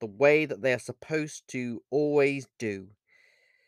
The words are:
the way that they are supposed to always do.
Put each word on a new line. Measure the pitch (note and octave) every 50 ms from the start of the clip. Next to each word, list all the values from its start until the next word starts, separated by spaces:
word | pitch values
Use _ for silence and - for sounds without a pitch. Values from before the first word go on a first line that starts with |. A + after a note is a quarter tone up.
the | A#2
way | G#2+ G2 G#2 C#3 D3 D3+ D#3 D#3
that | C#3 B2+ G2+
they | A2 C3 B2
are | A#2
supposed | - - - - - - D#3+ D#3 D3+ D3+ - - - -
to | - B2+ B2 A#2+ A2+ - - _
always | B2+ D3 D3+ D3 D3 D3 C#3 C#3+ C#3 C#3 B2 - _ -
do. | A#2+ G#2+ G2+ F#2+ F#2+ G2+ G#2 _ _ _ _ _ _ _ _ _ _ _ _ _ _